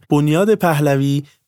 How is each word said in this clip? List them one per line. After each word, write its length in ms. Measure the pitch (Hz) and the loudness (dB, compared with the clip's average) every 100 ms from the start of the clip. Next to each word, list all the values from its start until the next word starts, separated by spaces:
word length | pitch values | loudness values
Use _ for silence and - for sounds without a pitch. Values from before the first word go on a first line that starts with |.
| - | -2
بنیاد 460 | 147 147 156 208 208 | 0 2 0 0 0
پهلوی 680 | 180 147 147 139 139 143 143 _ | 0 0 0 0 0 -2 -6 _